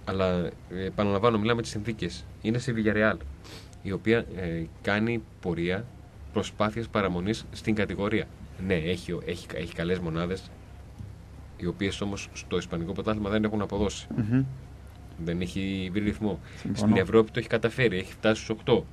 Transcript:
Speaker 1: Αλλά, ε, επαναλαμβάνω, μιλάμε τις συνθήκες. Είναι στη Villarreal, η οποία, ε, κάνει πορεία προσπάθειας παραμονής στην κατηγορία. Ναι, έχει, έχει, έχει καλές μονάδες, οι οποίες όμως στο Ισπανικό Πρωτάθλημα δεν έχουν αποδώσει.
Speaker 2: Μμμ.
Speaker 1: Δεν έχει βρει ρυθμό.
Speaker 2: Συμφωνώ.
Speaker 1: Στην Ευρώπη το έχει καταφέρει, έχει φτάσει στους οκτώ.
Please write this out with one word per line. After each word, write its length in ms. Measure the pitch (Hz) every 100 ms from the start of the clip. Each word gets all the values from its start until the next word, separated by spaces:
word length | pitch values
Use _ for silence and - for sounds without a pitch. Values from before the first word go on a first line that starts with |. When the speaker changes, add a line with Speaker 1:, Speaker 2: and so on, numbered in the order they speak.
Speaker 1:
Αλλά, 220 | - 95 92 90 85 - -
ε, 140 | 87
επαναλαμβάνω, 540 | 92 90 101 101 117 110
μιλάμε 240 | 107 117
τις 80 | 117
συνθήκες. 540 | 107 104 110 87 - - -
Είναι 160 | 107 120
στη 160 | 135 113
Villarreal, 400 | 107 107 107 90 - - - - - -
η 100 | 98
οποία, 260 | 92 107 113 - 87
ε, 280 | 87 82 82 -
κάνει 400 | - 101 110 117 - -
πορεία 440 | 92 82 85 95 120 - - - -
προσπάθειας 560 | 107 95 - 107 117 113
παραμονής 580 | 107 98 87 95 113 -
στην 220 | - -
κατηγορία. 520 | 107 92 90 101 107 - - - - 95
Ναι, 80 |
έχει, 440 | 90 80 90 - 85 82
έχει, 200 | 87 -
έχει 200 | - 85
καλές 240 | - 85 90
μονάδες, 520 | 85 80 87 95 - - - - - - - - - - - -
οι 100 | 87
οποίες 340 | 82 98 -
όμως 280 | 101 98 -
στο 240 | - - 90
Ισπανικό 360 | 87 85 85
Πρωτάθλημα 380 | 92 110 107 101
δεν 140 | 107
έχουν 160 | 107 104
αποδώσει. 460 | 98 101 101 - - -
Speaker 2:
Μμμ. 260 | 107 127 135 - - - - - - -
Speaker 1:
Δεν 160 | 85 87
έχει 480 | 87 95 95 98 92
βρει 120 | 95
ρυθμό. 340 | 104 104 107 87 - -
Speaker 2:
Συμφωνώ. 200 | - 104 107
Speaker 1:
Στην 120 | 98
Ευρώπη 280 | 90 113 110
το 80 | -
έχει 100 | 110
καταφέρει, 500 | 117 113 120 120 92
έχει 140 | 98
φτάσει 300 | - 110 110
στους 140 | - 110
οκτώ. 300 | - 110 -